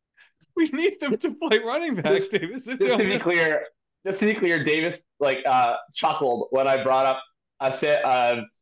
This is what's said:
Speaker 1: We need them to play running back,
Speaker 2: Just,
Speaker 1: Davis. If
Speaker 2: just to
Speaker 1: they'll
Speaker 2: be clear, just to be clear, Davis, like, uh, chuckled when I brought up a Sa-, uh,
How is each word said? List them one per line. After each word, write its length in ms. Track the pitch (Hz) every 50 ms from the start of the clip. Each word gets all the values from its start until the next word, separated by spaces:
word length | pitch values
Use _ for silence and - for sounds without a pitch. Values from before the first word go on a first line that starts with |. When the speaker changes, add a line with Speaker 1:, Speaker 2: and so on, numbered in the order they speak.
| _ _ _ _ _ _ _ _ _ _ -
Speaker 1:
We 120 | 349 330 311
need 300 | - 294 330 403 - -
them 160 | 302 277 214
to 140 | 214 - 320 220
play 260 | - 339 277 220 226
running 360 | 233 226 254 311 339 320 254
back, 180 | 185 - - 196
Speaker 2:
Just, 140 | 196 - -
Speaker 1:
Davis. 360 | 220 170 151 175 233 262 -
If 120 | 226 262 254
Speaker 2:
just 120 | - 254
to 60 | 240
Speaker 1:
they'll 0 |
Speaker 2:
be 220 | 226 214 190 202 220
clear, 440 | - 175 175 170 160 160 151 - - - - _ _ _ _ _ -
just 140 | 190 190 196
to 60 | 214
be 100 | 208 220
clear, 280 | 214 190 175 170 160 135
Davis, 340 | 151 151 160 160 175 - - _ _ _ -
like, 200 | 147 139 131 131 -
uh, 280 | 139 131 127 123 117 117 - - - -
chuckled 540 | - - 156 156 - 147 127 120 120 - -
when 160 | 131 131 135
I 160 | 135 135 135 135
brought 220 | 135 131 135 135
up 160 | 135 135 135 - - _ _ _ _ _ -
a 120 | 135 135
Sa-, 160 | 135 - -
uh, 540 | 151 147 - - 131 127 127 120 120 120 117 107 - _ _